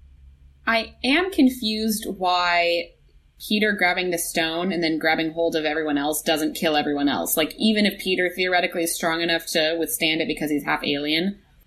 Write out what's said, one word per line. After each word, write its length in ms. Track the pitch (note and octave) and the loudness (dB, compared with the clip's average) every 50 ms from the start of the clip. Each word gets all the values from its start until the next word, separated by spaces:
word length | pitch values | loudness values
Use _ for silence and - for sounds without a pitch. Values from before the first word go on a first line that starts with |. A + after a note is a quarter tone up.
| - - - - - - - - - - - _ - | -20 -20 -20 -20 -20 -20 -20 -20 -20 -20 -20 _ -2
I 280 | - A3+ A3+ A3 - - - - | 0 0 0 0 -4 -8 -4 0
am 260 | B3 C#4 D#4+ F#4 F#4+ - | 2 2 2 2 2 4
confused 760 | - C#4 B3+ B3 - A3 G#3+ A3 G#3+ A3 A3 G#3 G3 - | 4 4 4 4 2 -2 -4 -2 -2 -2 -2 -2 -4 -4
why 840 | - G3 F#3+ F#3 F3+ F3+ F3+ F3+ F3 F3 F3 F3 E3+ E3+ E3+ - - - _ _ _ - - _ _ _ - - - | -6 -6 -2 0 2 2 2 2 2 4 4 4 2 2 0 -2 -6 -12 _ _ _ -20 -20 _ _ _ -12 -6 -2
Peter 240 | A3 G#3 G#3 G#3+ G3+ | 0 2 2 2 2
grabbing 380 | G3+ F#3 F3 F3+ F#3 F#3 F3+ | 2 2 0 2 0 0 -2
the 80 | F3 E3 | -2 -2
stone 520 | - - - F3 E3 D#3+ D#3+ E3+ F3 F#3+ E3 | -4 -4 -2 -2 -2 0 -2 -2 -2 -2 0
and 100 | E3 E3+ | 0 0
then 160 | D#3+ D#3+ D#3 | 0 0 0
grabbing 340 | D#3 D#3+ D#3+ E3 D#3+ D#3+ D#3 | 0 0 2 0 0 -2 -2
hold 240 | E3 E3+ E3 D#3+ | 0 0 0 0
of 80 | D#3+ D3+ | 0 0
everyone 340 | D#3 D3+ D#3+ D#3 D3+ D3 C#3+ | -2 -2 -2 -2 -2 0 0
else 240 | C#3+ D3+ D#3 D3 - | 0 -2 -2 -2 0
doesn't 320 | E3+ D#3+ D3 D#3 D#3 D3+ | 0 0 0 0 -2 -2
kill 220 | - - E3 D3+ | -2 0 0 2
everyone 320 | D3 C#3+ D3 D3 C#3+ C#3+ C#3+ | 2 0 0 0 0 0 0
else. 280 | C3 F#2 E2 - - | 0 0 -2 -2 0
Like, 180 | E3 D#3 D3+ - - | 0 0 -2 -2 0
even 260 | - G#3+ G#3+ G#3 G#3 | 2 2 4 4 2
if 140 | G3 - - | 0 0 -2
Peter 300 | - F#3 F#3 F3+ F3+ F3+ F3+ | -2 -2 0 0 0 0 0
theoretically 500 | F#3 F#3 F#3 F#3 F3+ F#3 F3 - F3+ E3 | -2 0 2 2 2 0 0 -2 -2 -2
is 100 | E3 - | -2 -2
strong 260 | - - E3+ D#3+ E3 | -2 -2 -2 0 0
enough 260 | E3+ E3 E3 E3 - - | 0 0 -2 -2 -2 -2
to 280 | - E3+ D#3 D#3 E3+ E3 | 0 0 0 0 0 -2
withstand 420 | D#3+ D#3 - - E3+ D#3+ D#3+ D#3+ | -2 -2 -2 0 0 0 0 0
it 80 | D#3+ - | -2 -2
because 220 | D#3 - D#3 D3 | -4 -4 -2 -2
he's 120 | D3+ C#3+ D3 | -2 -2 -2
half 200 | D3+ D3+ D3+ - | -2 -2 -2 -2
alien, 540 | - D3 C#3+ D3 D3 D#3 E3 F3+ G3 G3+ - - _ _ _ _ | -2 -2 -2 -2 0 0 0 0 -2 -4 -6 -12 _ _ _ _